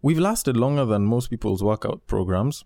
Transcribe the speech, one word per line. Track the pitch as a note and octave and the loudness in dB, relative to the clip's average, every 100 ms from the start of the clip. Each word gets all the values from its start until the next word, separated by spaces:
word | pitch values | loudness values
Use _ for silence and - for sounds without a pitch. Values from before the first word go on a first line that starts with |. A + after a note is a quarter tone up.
we've | C#3+ D#3+ | 2 2
lasted | F#3 A3 - A#2+ | 2 0 0 2
longer | B2 C#3+ | 2 2
than | B2+ G#2 | 2 2
most | G2+ A#2+ B2 | 2 0 -2
people's | A#2 G#2+ F#2+ | -4 -4 0
workout | G2+ G#2+ - - _ | 0 0 -4 -8 _
programs | G2+ F#2 F2+ A#2 D3 | -4 0 0 0 -4